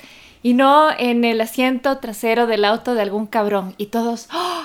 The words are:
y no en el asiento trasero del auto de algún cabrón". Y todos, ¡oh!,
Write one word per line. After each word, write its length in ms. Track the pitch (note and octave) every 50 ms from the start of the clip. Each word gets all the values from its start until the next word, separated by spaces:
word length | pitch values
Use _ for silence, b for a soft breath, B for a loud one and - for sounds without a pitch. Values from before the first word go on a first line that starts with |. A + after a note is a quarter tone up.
| B B B B B B B B
y 120 | - A#3+ B3
no 340 | B3+ C4+ C4+ C#4+ D4+ D#4 D#4 - -
en 260 | A#3+ A#3+ A#3+ A#3 A#3+
el 160 | A#3 A3 A3
asiento 560 | A3+ A#3 - C4 B3+ B3+ C4 B3 - C#4 C4+ C4+
trasero 480 | - A#3+ G3+ - A#3+ A3+ A3+ A#3 A#3+
del 180 | A3+ A3 G#3 G3+
auto 300 | G3+ A3+ A3+ - B3 B3
de 80 | A3
algún 240 | G3+ G3 G3 G#3+ A3
cabrón". 480 | G#3 - A3+ G#3 G#3 G#3 G3 F#3+ F#3+ - -
Y 80 | G#3
todos, 420 | G#3 - A#3 A3+ A#3 A#3 A#3 - - D#4+
¡oh!, 280 | E4+ F4+ F4+ F4 E4